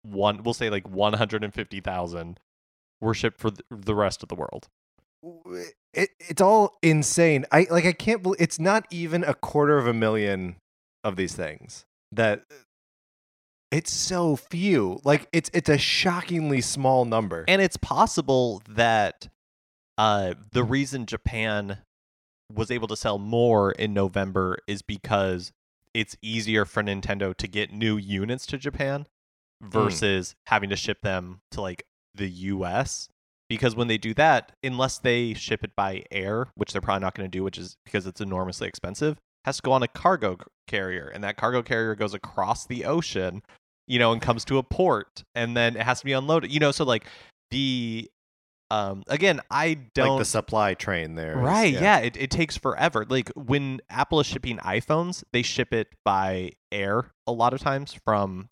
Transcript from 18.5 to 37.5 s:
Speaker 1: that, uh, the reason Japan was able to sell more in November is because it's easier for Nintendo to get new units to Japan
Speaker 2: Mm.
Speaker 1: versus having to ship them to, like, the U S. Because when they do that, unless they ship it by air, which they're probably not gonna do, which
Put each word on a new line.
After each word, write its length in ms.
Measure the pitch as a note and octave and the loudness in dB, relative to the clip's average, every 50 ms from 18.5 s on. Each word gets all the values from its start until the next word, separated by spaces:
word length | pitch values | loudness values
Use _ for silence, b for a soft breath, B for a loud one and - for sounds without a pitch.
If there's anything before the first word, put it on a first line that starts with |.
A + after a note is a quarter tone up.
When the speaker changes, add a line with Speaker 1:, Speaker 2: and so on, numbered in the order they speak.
| G#2+ G2 A2 A2 | 0 -4 -8 -6
Speaker 1:
that, 580 | G#2+ G#2+ A#2 A#2 A2+ A2 G#2 F#2 - - - - - _ _ _ _ _ _ _ _ _ _ _ _ - | 0 2 4 4 4 4 2 2 -2 -6 -14 -20 -20 _ _ _ _ _ _ _ _ _ _ _ _ 2
uh, 380 | A2 A2 G#2 G2+ G2 F2+ F2 - G2+ - | 2 4 4 2 0 -2 -6 -8 -12 -2
the 120 | - B2 B2 | 0 0 2
reason 420 | G#2+ B2+ C3+ C#3 C3 C3+ C3+ A#2 | 2 2 0 0 -2 -4 -6 -6
Japan 760 | G#2 A#2 A2 - - - A2+ A2 A2 G#2+ G#2 G2+ G2 G2+ G2+ - _ _ _ _ _ _ _ _ _ _ _ _ - A2 | -6 -8 -6 -6 -6 -4 -2 -2 0 -2 -2 -2 -4 -8 -10 -12 _ _ _ _ _ _ _ _ _ _ _ _ -10 -4
was 180 | G#2 A2+ - | -4 -2 -2
able 160 | B2 A#2+ A2 G#2+ | -2 -4 -2 -4
to 80 | A2 | -6
sell 220 | - - A#2+ G#2 G2+ | -4 -2 -2 -2 -2
more 520 | G2+ G#2 A#2 A#2 A#2+ A#2+ A2+ G#2+ G2+ G2 - | -2 0 2 4 4 6 6 6 4 4 2
in 200 | - A2 G#2+ G2+ | 0 -2 -2 0
November 640 | G2+ G2 F#2+ F#2 G2 G2 G2 F#2 F#2+ F#2+ F#2 F#2 - - - | 0 0 0 0 -2 -2 0 0 0 0 0 -2 -4 -6 -8
is 140 | G2+ G2 | -8 -8
because 680 | - - G#2+ F#2+ - - G#2+ G2+ G2 F#2+ F#2 F2+ F2 - - _ _ _ _ _ _ _ - | -8 -8 -10 -10 -2 0 0 2 2 0 0 -4 -6 -10 -16 _ _ _ _ _ _ _ -4
it's 220 | A#2 A2 - - - | -4 -4 -4 -6 -12
easier 420 | - A2 A2 A2+ G#2+ G#2+ A2 G#2+ G2+ | -10 -6 -4 -4 -2 2 2 2 2
for 160 | - - - | 2 0 -2
Nintendo 540 | G#2 G#2 G2 G2 F2+ - G2+ G2 G2+ F#2+ F#2 | -2 -2 -2 -4 -2 -4 -2 -2 -2 -2 -2
to 120 | - - G2+ | -4 -8 -6
get 260 | F#2 G#2 G#2 - G2 | -4 -4 -4 -4 -4
new 240 | G#2 A2+ A2 G#2+ G#2 | -2 0 0 0 0
units 480 | G2 G2 G2+ F#2+ G2 A2 B2 B2+ - - | -2 -2 -2 -2 -2 -2 -4 -6 -6 -8
to 100 | - C3+ | -10 -8
Japan 500 | C3+ D3 C#3 - C#3+ C3+ C#3 C#3+ D3 - _ _ _ _ _ _ _ _ _ _ - | -8 -8 -6 -4 -4 -4 -4 -6 -8 -12 _ _ _ _ _ _ _ _ _ _ -16
Speaker 2:
Mm. 80 | G2+ | -2
Speaker 1:
versus 640 | F#2 A2+ B2+ A2 F#2 D#2+ A2+ G#2 G2 F#2+ F2+ - - _ _ - | 2 2 2 2 2 0 0 2 2 0 -2 -4 -10 _ _ 2
having 220 | A2+ G#2+ G2+ G2 | 2 2 2 0
to 60 | G2+ | -4
ship 240 | F#2+ - - G#2 - | -4 -4 -4 -6 -4
them 380 | - G#2 F#2+ F#2 F2+ F2+ F#2 F#2+ _ _ | -4 -4 -4 -4 -6 -8 -14 -18 _ _
to, 100 | - - | -8 -8
like, 220 | G2+ F#2+ F2+ - - _ _ _ _ _ _ | -6 -6 -8 -10 -14 _ _ _ _ _ _
the 140 | G2+ G2+ F#2+ | -8 -8 -8
U 340 | F2+ F2 F#2 G2 G2 F#2+ F#2 | -6 -6 -6 -4 -4 -2 -2
S. 440 | F2 F2+ A2+ C3+ - - - - - _ _ _ _ _ _ _ _ | -2 0 -2 -2 -2 -6 -10 -12 -14 _ _ _ _ _ _ _ _
Because 260 | A2+ A2+ C3+ B2 G#2+ | -4 0 0 0 2
when 120 | A2+ A#2+ A#2+ | 0 0 0
they 100 | A2 G#2 | 0 0
do 160 | - A#2 A2 | -2 -2 2
that, 380 | A#2 D3+ D#3+ D3 A#2+ - - _ _ - | 4 4 6 6 4 2 -4 _ _ -8
unless 340 | C3+ B2+ B2 C3 C3 - - | -6 -2 -2 -2 -2 -2 -2
they 340 | - B2+ A#2+ A#2+ A#2+ A#2 G#2+ | 0 2 2 2 0 -2 -4
ship 300 | - - - A2+ G#2+ - | -6 -4 -4 -4 -4 -4
it 120 | G#2 - | -6 -4
by 280 | - G2+ G2 F#2+ F#2 - - | -4 -4 -4 -4 -8 -12 -8
air, 360 | - G2+ F#2 G2 G#2+ A2+ B2+ C3 _ | -8 -6 -4 -2 -4 -4 -4 -6 _
which 160 | - G#2 - | -6 -6 -4
they're 100 | - - | -4 -4
probably 200 | - - G2 G2 | -2 -2 -2 0
not 140 | F#2+ F#2 - | -2 -4 -4
gonna 120 | - G2 F#2+ | -6 -8 -8
do, 160 | F2+ F#2 F#2+ | -6 -4 -4
which 140 | G2 | -4